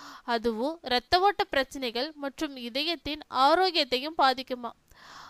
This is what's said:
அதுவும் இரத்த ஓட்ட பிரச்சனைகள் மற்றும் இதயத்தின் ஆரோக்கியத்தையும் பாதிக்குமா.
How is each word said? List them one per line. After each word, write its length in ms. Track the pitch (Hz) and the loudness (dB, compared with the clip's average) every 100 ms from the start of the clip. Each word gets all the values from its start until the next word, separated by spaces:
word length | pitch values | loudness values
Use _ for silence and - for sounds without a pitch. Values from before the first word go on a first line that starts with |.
| - - | -20 -12
அதுவும் 560 | - 233 233 220 269 330 | -4 -2 0 0 -2 -4
இரத்த 380 | 269 247 - 359 | -2 -2 2 4
ஓட்ட 240 | 403 - | 4 2
பிரச்சனைகள் 680 | 403 269 262 285 247 226 302 302 | 0 0 -2 -4 -4 -4 -6 -6
மற்றும் 400 | 277 - 311 269 | -8 -6 -8 -8
இதயத்தின் 640 | 240 254 311 330 285 302 - | -6 -4 -2 -4 -6 -8 -4
ஆரோக்கியத்தையும் 880 | 254 277 339 370 330 262 254 294 330 | 4 6 6 4 2 0 -2 -2 2
பாதிக்குமா. 520 | 269 254 254 247 233 - _ - - - | 2 2 -4 -8 -10 -14 _ -20 -20 -20